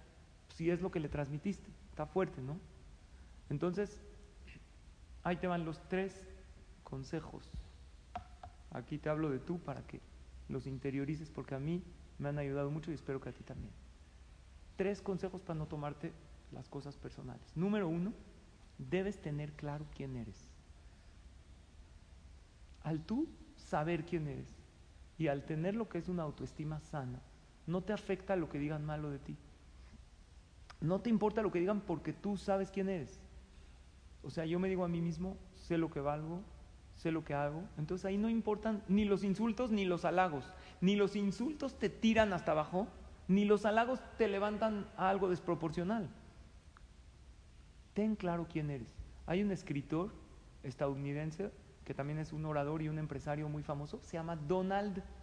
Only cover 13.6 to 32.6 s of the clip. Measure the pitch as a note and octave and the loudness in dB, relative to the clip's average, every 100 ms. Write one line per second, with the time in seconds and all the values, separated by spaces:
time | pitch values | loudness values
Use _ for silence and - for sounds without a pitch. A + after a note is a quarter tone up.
13.6 | G#2+ - - - - - - - - - | -10 -12 -18 -18 -20 -20 -20 -20 -20 -18
14.6 | - - G3 G3+ - F#3 F#3+ F#3 - E3 | -8 0 0 0 0 0 0 -4 -4 -4
15.6 | D3+ D3+ D3 D3 E3 - - - - B2+ | -2 -2 -4 -4 -8 -8 -16 -18 -14 -12
16.6 | C3 C#3+ C#3 C#3+ C3 - C3 B2 - - | -10 -8 -8 -8 -10 -10 -10 -12 -8 0
17.6 | F#3+ G#3 F3+ E3+ F3+ - - - - - | 4 4 2 2 0 -4 -10 -20 -20 -20
18.6 | - - C3 F3 F#3+ G3 D#3+ D3 D3 D3 | -18 -12 0 2 2 -2 -2 -2 -4 -6
19.6 | D3 D3 D3+ - C#3 B2+ G#2+ G2+ - - | -4 -4 -6 -8 -6 -6 -6 -10 -16 -20
20.6 | - - - - - - - - - - | -20 -20 -20 -20 -20 -18 -18 -20 -20 -20
21.6 | - - - - - - - - - - | -20 -20 -18 -20 -20 -18 -18 -20 -20 -20
22.6 | - - D3+ D#3 D#3+ A3+ E4 - - - | -20 -8 -2 -2 0 0 0 -2 -16 -18
23.6 | - F3 D#3 E3+ D#3+ F3 D3 C3 C3 - | 0 2 4 2 2 0 0 -4 -8 -12
24.6 | - - - - - - D#3+ C#3 - D#3 | -20 -20 -20 -20 -12 0 2 2 0 0
25.6 | E3+ A3 A3 E3+ D#3+ F3+ D#3 C#3 C3 - | 2 0 0 -2 -2 -2 -2 -4 -8 -4
26.6 | D3+ D#3 - D3+ B2+ B2 - - - - | -4 -4 -4 -4 -4 -6 -12 -20 -20 -12
27.6 | - F3+ F#3 G#3 - F#3 - F#3+ D#3 D3+ | -2 0 0 -2 0 -2 2 0 2 0
28.6 | D3 D#3 D3+ D3+ D3+ C#3 - D3 - - | 0 0 -2 -2 -4 -6 -8 -12 -12 -20
29.6 | - - - - - - - - - - | -20 -18 -18 -18 -18 -20 -20 -20 -20 -20
30.6 | - - D3 F#3 A#3+ A3 G#3 G#3+ G#3 F3 | -18 -2 2 4 6 6 6 4 2 4
31.6 | F3+ G#3 G3+ D#3+ - C#3+ G3+ G3+ - G3 | 4 2 0 -2 -2 -4 -2 -2 2 2